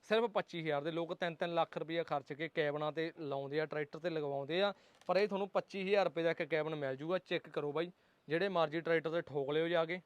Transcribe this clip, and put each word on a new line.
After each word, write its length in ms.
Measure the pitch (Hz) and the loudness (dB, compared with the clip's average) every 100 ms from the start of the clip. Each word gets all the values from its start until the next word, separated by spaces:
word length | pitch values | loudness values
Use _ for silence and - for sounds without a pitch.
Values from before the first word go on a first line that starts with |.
ਸਿਰਫ 220 | - 220 | 2 2
ਪੱਚੀ 380 | 233 202 175 175 | 2 -2 -4 -4
ਹਜ਼ਾਰ 200 | 160 143 | -2 0
ਦੇ। 80 | 151 | 0
ਲੋਕ 240 | 165 165 | -4 -4
ਤਿੰਨ 200 | 175 175 | -4 -4
ਤਿੰਨ 200 | 165 175 | -2 -2
ਲੱਖ 240 | 170 156 - | 0 0 -2
ਰੁਪਈਆ 240 | 156 165 | -4 -4
ਖਰਚ 300 | 160 147 135 | -2 -4 -4
ਕੇ 160 | 139 160 | -8 -4
ਕੈਬਨਾਂ 440 | - 147 147 151 | 0 0 0 -2
ਤੇ 200 | 151 160 165 | -2 -4 -4
ਲਾਉਂਦੇ 420 | 151 139 139 147 | -6 -4 -2 -2
ਆ, 60 | 156 | -2
ਟਰੈਕਟਰ 320 | 151 147 160 | -4 -6 -4
ਤੇ 120 | 170 | -4
ਲਗਵਾਉਂਦੇ 520 | 160 143 139 139 170 | -2 -2 -4 -2 0
ਆ, 100 | 202 196 - _ - | 0 -2 -18 _ 0
ਪਰ 100 | 180 | 2
ਇਹ 120 | 208 | 2
ਤੁਹਾਨੂੰ 200 | 196 196 | 0 0
ਪੱਚੀ 340 | 190 - 196 | -2 -2 -6
ਹਜ਼ਾਰ 220 | 190 202 | 2 4
ਰੁਪਏ 180 | 180 156 | 4 2
ਦਾ 80 | 165 | 2
ਇੱਕ 120 | 160 | 2
ਕੈਬਨ 320 | 156 156 151 | 0 2 0
ਮਿਲ 220 | 156 139 131 | -2 -2 -4
ਜੂਗਾ। 220 | 156 185 | -2 -2
ਚੈੱਕ 300 | - 170 - | 0 -4 -2
ਕਰੋ 240 | 156 147 | -4 -2
ਬਾਈ, 200 | 147 175 - _ _ - | -2 -2 -6 _ _ -2
ਜਿਹੜੇ 200 | 160 196 | 0 2
ਮਰਜ਼ੀ 320 | 175 156 156 | 2 2 0
ਟਰੈਕਟਰ 300 | 160 165 156 | 2 2 2
ਤੇ 100 | 165 | -2
ਠੋਕ 300 | 160 143 139 | -2 -4 0
ਲਿਓ 180 | 151 165 | 2 2
ਜਾ 160 | 170 | 2
ਕੇ 160 | 160 180 | 0 -4